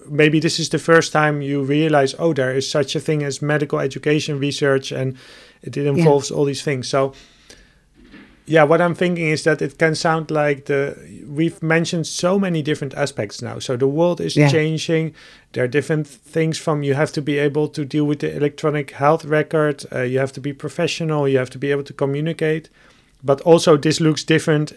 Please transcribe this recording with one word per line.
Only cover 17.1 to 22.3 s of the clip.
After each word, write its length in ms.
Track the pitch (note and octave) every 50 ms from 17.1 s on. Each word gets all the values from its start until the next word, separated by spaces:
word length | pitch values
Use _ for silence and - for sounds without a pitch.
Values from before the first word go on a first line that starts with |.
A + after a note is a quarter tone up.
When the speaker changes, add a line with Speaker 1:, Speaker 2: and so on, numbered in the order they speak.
Speaker 1:
to 100 | - D#3
be 160 | C#3+ D3 C#3+ C#3+
able 300 | D3 D3+ C3+ D#3 D3+ D3+
to 160 | - D#3 D3
deal 200 | C3 - D3+ D3+
with 140 | D3 D3+ D3
the 160 | D#3 D3+ D#3
electronic 540 | D3 C#3+ D3+ D3 - - D#3 D3 D3+ C#3+ -
health 340 | - - C#3 D3 D#3+ D#3+ -
record. 600 | D3 D3+ D3+ D3+ D3+ - D#3 D3+ D3+ C#3+ - - -
Uh, 80 | - B2+
you 160 | B2+ B2 B2+ C3
have 140 | C3+ C3
to 80 | - C3+
be 120 | C3 D3
professional. 760 | C#3+ - - C#3+ - - E3+ D#3 - - E3+ D#3 D#3 D3 D3 C#3
You 100 | C3+ C3
have 120 | B2+ B2+
to 80 | - C3
be 120 | C#3 C#3+
able 140 | C#3+ C#3 C#3
to 80 | -
communicate. 760 | C3 - C#3+ C#3 C#3 C#3+ D3+ E3